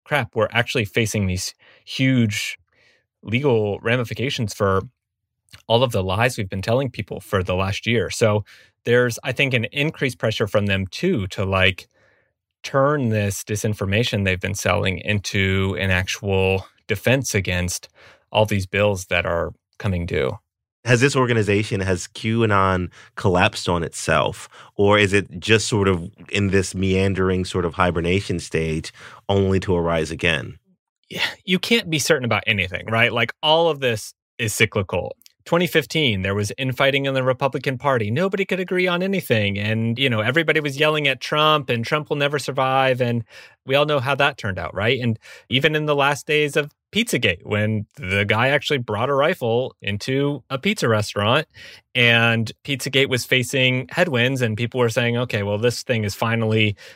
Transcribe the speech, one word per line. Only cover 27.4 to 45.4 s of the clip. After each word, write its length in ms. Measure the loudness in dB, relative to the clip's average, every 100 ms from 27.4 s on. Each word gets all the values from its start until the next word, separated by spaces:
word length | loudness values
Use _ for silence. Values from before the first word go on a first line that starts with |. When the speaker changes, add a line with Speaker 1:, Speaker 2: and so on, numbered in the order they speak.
Speaker 2:
sort 220 | -2 -2 -2
of 80 |
hibernation 640 | 0 0 2 0 0 -2 -6
stage 500 | -4 -4 -2 -4 -6 -14 -20 -12 -2
only 320 | 0 2 2
to 160 | 0 0
arise 340 | 0 0 -2
again? 480 | -2 0 0 -4 -14 _ _ _ _ -14
Speaker 1:
Yeah, 160 | -6 -6 -6
you 140 | -2 -2
can't 320 | 2 0 0
be 80 | -2
certain 260 | 2 2
about 200 | 2 0 2
anything, 400 | 0 -2 -6 -4
right? 260 | -2 0
Like, 220 | -2 -4 -2
all 260 | 2 2 2
of 120 | 0
this 340 | -2 -2 -6 -18 _ -6
is 160 | -4
cyclical. 600 | 0 0 0 -2 -4 -6 -10 _ _
Twenty 220 | -2 0 2
fifteen, 560 | 0 0 0 0 0
there 120 | -2
was 180 | -2 -2 -4
infighting 480 | -4 0 2 2
in 80 | 0
the 120 | 0
Republican 520 | 0 0 -2 -2 -4 -2
Party. 340 | 0 0 0
Nobody 360 | 0 0 -2 -2
could 140 | -4
agree 260 | -2 -2 0
on 160 | 0
anything. 560 | -2 -2 0 0 0 -2
And, 400 | -2 0 0 0
you 100 | 0
know, 120 | 2
everybody 400 | 0 0 2 0
was 180 | -2 0
yelling 300 | 2 2 0
at 120 | -2
Trump 480 | -2 2 4 4 2
and 160 | -2
Trump 240 | 0 -2 -2
will 80 | -2
never 220 | 0 -2
survive. 640 | -4 -2 2 4 4 2
And 220 | 0 -2 -4 -14 -20 _ -2
we 80 |
all 120 | 2 2
know 140 | 2
how 140 | 0
that 240 | 2 2 0
turned 200 | -6 -6
out, 160 | -6
right? 240 | -2 0 0
And 180 | 0 -4 -8 -20